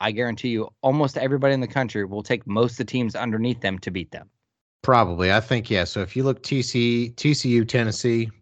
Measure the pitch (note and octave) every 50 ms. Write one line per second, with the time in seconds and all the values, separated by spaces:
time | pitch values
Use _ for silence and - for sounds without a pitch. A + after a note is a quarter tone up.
0 | G2+ A2 G#2 A2+ B2 A#2 A2+ - - B2 A2+ A2 G#2+ - - _ - C3 C#3 D3+
1 | D3 C3 - A#2 C3 C3+ C#3+ C3+ C#3 C#3 C#3 C3 B2 G#2+ - C#3 B2+ G#2 - G#2+
2 | G2 F#2+ G2+ G#2+ G#2+ - B2 G2+ - - G2+ A2 A#2+ A#2 A#2+ - A#2 - - B2+
3 | A#2+ G#2+ - F#2+ B2 A#2 A2 A2 A2+ B2 A#2+ A#2+ - F#2+ F#2+ F#2 - F#2+ F2+ F2+
4 | D#2+ - - E2 - - _ _ _ _ _ _ _ _ _ _ - C3 B2+ A#2
5 | G#2+ F2 E2+ E2+ F2+ F#2 G2 A2+ A2 - C3 A2+ - - G#2+ F#2 E2+ - - G#2
6 | F#2 F#2 - C3 C3 C3+ B2+ - - - C#3+ C3 B2 - - A#2+ A#2 A#2+ A#2+ A#2+
7 | A#2+ A#2+ A#2+ - - D3+ C#3+ - - B2+ A#2+ A#2 A2 - - B2 A#2 A2 - -
8 | - A#2+ A#2 A#2 A2+ A2 - _